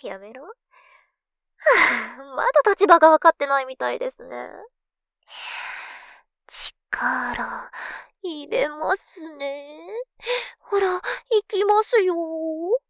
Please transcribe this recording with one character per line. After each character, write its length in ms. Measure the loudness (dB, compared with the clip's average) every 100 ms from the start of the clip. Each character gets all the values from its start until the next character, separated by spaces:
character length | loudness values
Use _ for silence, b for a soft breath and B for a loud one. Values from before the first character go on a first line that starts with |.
| -12
や 100 | -12
め 160 | -14
ろ。 100 | -18
は 80 | -20 -20 _ b b b b _ _ _ _ _ 4 6 4 0 -6 -14
あ、 40 | -10
ま 100 | -2 2 4
だ 80 | 4
立 160 | 4 6
場 120 | 8
が 100 | 8
分 80 | 8
か 100 | 4
っ 60 |
て 120 | 2 0
な 140 | 0
い 40 |
み 120 | -2 -6
た 140 | -6
い 80 | -4
で 120 | -6
す 140 | -8
ね。 240 | -14 -12 -12 -16 -20 _ _ _ _ _ B B B B B B B B B B B _ -12
力、 1200 | -10 -10 -14 _ -4 -2 -2 -4 -6 -6 -8 -12 B B B B _
入 240 | -10 -10 -4
れ 200 | -2 -2
ま 300 | -4 -4 -4
す 320 | -6 -18 -16
ね。 420 | -10 -8 -8 -12 -18 -12 -10 -10 _ -6 -6 B B
ほ 200 | -2 0
ら、 160 | 2
行 80 | 0 B -10 0 0 0
き 160 | 0
ま 180 | 4 2
す 180 | 4 2
よ。 140 | 4 0 -4 -4 -4 -4 -2 -2